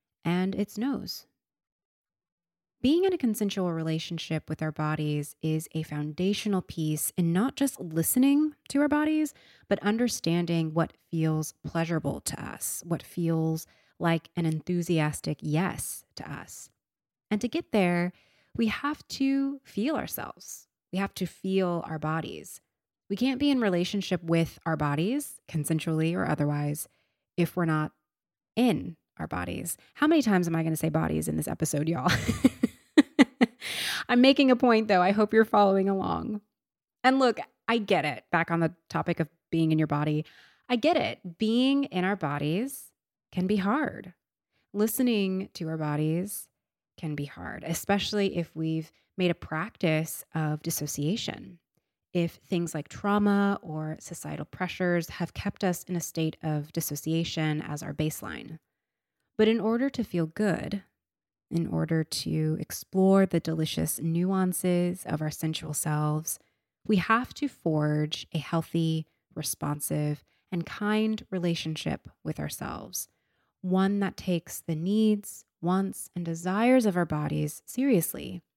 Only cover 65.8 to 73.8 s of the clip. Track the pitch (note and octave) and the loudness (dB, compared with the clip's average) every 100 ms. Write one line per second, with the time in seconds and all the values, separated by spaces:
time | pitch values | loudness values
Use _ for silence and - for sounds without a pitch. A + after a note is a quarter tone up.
65.8 | D#3 D3+ D3+ D3+ D#3+ - _ _ _ _ | -2 0 0 0 -4 -10 _ _ _ _
66.8 | - G3+ - A3+ B3+ - C#4+ - E3+ D#3 | 0 2 4 2 0 -6 -6 -4 -2 0
67.8 | D3+ D3+ D3+ - - D#3+ - E3 - E3+ | 2 0 0 -4 -8 -8 -4 -4 -2 0
68.8 | D#3+ D#3+ - _ _ - D3 - D3+ D3 | 0 -2 -6 _ _ -10 -8 -6 -6 -4
69.8 | - D3+ D3 D3 _ _ - F3 - - | -4 -2 -2 -4 _ _ -10 -8 -6 -6
70.8 | G#3 G#3+ A3 G#3+ - F#3 F3 E3+ D#3+ D#3 | -2 0 0 -4 -6 -4 -2 -2 -4 -4
71.8 | D#3+ D3 - _ D#3 D3+ D3 - - - | -4 -6 -8 _ -8 -6 -6 -8 -10 -10
72.8 | - - - _ _ _ _ _ F#3 F#3 | -10 -10 -12 _ _ _ _ _ -2 2